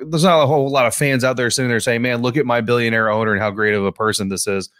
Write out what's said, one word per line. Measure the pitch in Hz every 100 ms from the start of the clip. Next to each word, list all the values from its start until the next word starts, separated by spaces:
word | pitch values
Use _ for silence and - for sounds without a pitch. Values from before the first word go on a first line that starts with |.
| 156
there's | 160
not | 185 165
a | 135
whole | 151 139
lot | 139 117
of |
fans | - 143 131
out | 131 127
there | 120
sitting | 123 127
there | 117
saying, | 127 117
"Man, | 123 120
look | 123 151
at | 123
my | 120
billionaire | 113 120 117 113 110
owner | 107 110
and | 101
how | 107
great | 101 104
of | 104
a | 98
person | - 107 104 98
this | 92 -
is." | 98 90